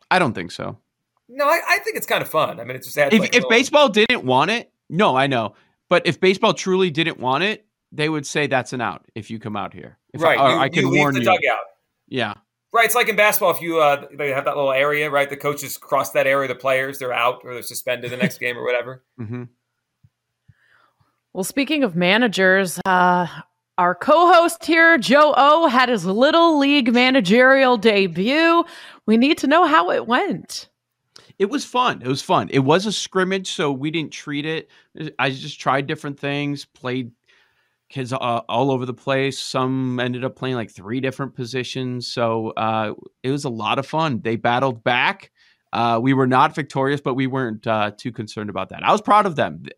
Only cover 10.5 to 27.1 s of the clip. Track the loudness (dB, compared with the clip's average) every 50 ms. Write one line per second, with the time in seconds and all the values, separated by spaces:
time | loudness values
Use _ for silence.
10.5 | 4 2 0 0 0 0 0 2 2 2 2 2 0 0 2 2 2 2 0 -2
11.5 | -2 -2 -6 -10 _ _ _ _ _ _ _ -8 -6 -4 -4 -6 -8 -12 _ _
12.5 | _ _ _ _ 0 2 2 2 2 0 0 0 2 2 2 2 2 2 0 0
13.5 | 0 -2 -4 -4 0 2 2 2 2 0 -4 -10 -10 -6 -6 -4 -4 -2 -2 -2
14.5 | -2 0 0 0 0 0 0 0 0 -2 -2 0 0 0 0 -2 -4 -6 -6 -6
15.5 | -6 -6 -8 -12 -14 -14 -6 -2 -2 -2 -2 -2 -2 0 0 2 2 0 0 -4
16.5 | -6 -4 -2 0 0 0 -2 -4 -8 -8 -8 -4 -2 0 0 0 -2 -4 -8 -14
17.5 | -14 -12 -12 -12 -12 -8 -6 -6 -6 -6 -6 -8 -4 -4 -4 -4 -4 -4 -6 -6
18.5 | -6 -6 -4 -4 -4 -4 -4 -8 -14 -18 _ _ _ -14 -12 -10 -10 -12 -12 -16
19.5 | _ _ _ _ _ _ _ _ _ _ _ _ _ _ _ _ _ _ _ _
20.5 | _ _ _ _ _ _ _ _ _ _ _ _ _ _ _ _ -10 -8 -8 -6
21.5 | -4 -4 -2 -2 0 0 0 0 0 0 2 2 4 4 2 0 2 2 4 4
22.5 | 4 4 2 -2 -4 -4 -2 2 2 4 4 4 4 2 0 -4 -8 -14 -20 _
23.5 | _ _ _ _ _ 0 0 0 0 0 2 4 4 6 6 6 6 6 6 4
24.5 | 0 -4 -2 0 4 6 6 6 6 4 4 4 4 6 6 6 6 6 6 6
25.5 | 6 6 4 4 4 2 2 2 0 -2 -2 -2 2 2 4 4 6 6 4 4
26.5 | 4 4 4 4 4 2 2 4 4 4 4 4